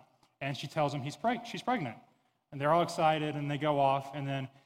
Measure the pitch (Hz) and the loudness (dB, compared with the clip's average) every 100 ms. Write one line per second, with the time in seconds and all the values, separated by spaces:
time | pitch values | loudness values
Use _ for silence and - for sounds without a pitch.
0 | _ _ _ - 139 139 147 165 143 147 | _ _ _ -10 -8 -6 -4 0 0 0
1 | 131 - 226 240 - 180 - 247 131 110 | -6 -4 -2 -2 -4 -6 -2 -2 -2 -8
2 | - _ _ _ _ 139 143 170 170 - | -18 _ _ _ _ -2 4 4 2 2
3 | 156 156 151 147 143 147 151 143 139 135 | 4 4 0 -2 -2 0 0 4 4 2
4 | 131 147 139 135 131 _ | -2 -6 -4 -4 -6 _